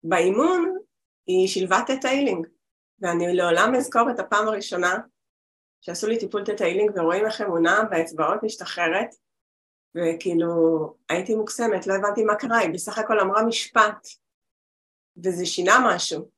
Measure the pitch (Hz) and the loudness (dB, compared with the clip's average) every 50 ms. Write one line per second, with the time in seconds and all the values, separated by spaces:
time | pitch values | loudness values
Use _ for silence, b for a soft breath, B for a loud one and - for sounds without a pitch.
0 | - 160 185 175 170 185 196 226 294 349 370 359 330 381 370 381 - _ _ _ | -2 0 0 2 2 2 2 2 2 2 2 2 0 -2 -2 -6 -10 _ _ _
1 | _ _ _ _ _ - 185 185 185 190 - 190 185 180 185 214 - - 262 262 | _ _ _ _ _ 0 2 2 2 2 0 -4 0 2 0 0 2 0 -4 -2
2 | - 262 269 277 285 240 185 170 165 - _ _ _ _ _ _ _ _ _ _ | 0 -2 0 0 0 0 -2 -4 -6 -10 _ _ _ _ _ _ _ _ _ _
3 | 190 175 170 170 175 175 175 180 175 175 165 175 208 226 262 247 277 - - 233 | -4 -2 -2 0 0 0 0 2 2 2 4 4 4 4 2 0 -2 2 2 2
4 | 233 277 233 220 190 - 214 208 214 220 214 202 - - - 180 180 180 185 220 | 2 2 0 -4 -2 0 0 0 0 0 -2 -4 -6 -6 -4 0 0 0 0 -2
5 | - _ _ _ _ _ _ _ _ _ _ _ _ _ _ _ _ - 180 - | -6 _ _ _ _ _ _ _ _ _ _ _ _ _ _ _ _ -10 -8 -6
6 | 214 214 233 226 214 - - 208 202 - 202 208 202 165 180 196 208 208 196 180 | -4 -2 -2 -2 -4 -4 -6 -6 -4 -4 -4 -2 -2 0 0 2 0 0 0 0
7 | 165 165 175 196 214 220 - - 156 - 170 170 165 170 190 214 220 220 190 165 | 0 0 2 0 0 -2 -2 -4 -4 -2 0 2 2 4 4 2 2 2 0 -2
8 | 160 160 160 156 156 156 190 226 226 214 - - 180 - - 180 175 165 170 196 | -2 -2 -2 -2 0 0 0 -2 -4 -6 -6 -8 -12 -10 -4 -2 -2 0 0 -2
9 | 240 247 - _ _ _ _ _ _ _ _ _ _ _ _ _ _ _ _ 165 | -2 -4 -10 _ _ _ _ _ _ _ _ _ _ _ _ _ _ _ _ -2
10 | 175 165 165 165 - 185 170 165 170 170 170 165 165 160 165 156 156 147 - _ | -2 -2 -2 -2 -4 -2 0 0 0 0 2 4 4 4 4 2 -2 -6 -10 _
11 | _ - 156 180 190 - 220 220 214 214 - - 233 226 196 185 - 190 196 190 | _ -4 -2 -2 0 -2 -2 -2 -2 -4 -4 -2 0 0 0 -2 -2 -2 -2 0
12 | 196 208 208 226 214 208 208 208 - 226 226 233 196 165 175 180 - 208 202 226 | 0 -2 0 0 0 0 0 -2 -2 0 0 0 0 0 -4 -6 -8 -6 -6 -6
13 | 214 - 220 214 190 190 202 214 226 226 220 - - - _ 226 214 214 208 - | -2 0 2 2 2 2 2 0 0 0 -2 -4 -8 0 _ 2 2 2 0 -8
14 | _ - - _ _ _ _ _ _ _ _ _ _ _ _ _ _ _ _ _ | _ -20 -20 _ _ _ _ _ _ _ _ _ _ _ _ _ _ _ _ _
15 | _ _ _ 175 170 185 175 175 185 - - - 180 185 220 247 254 220 180 170 | _ _ _ -4 -4 -4 -2 -2 -4 -4 -2 0 4 6 6 6 6 4 0 0
16 | - - 165 147 156 - _ | -4 -6 -6 -8 -10 -12 _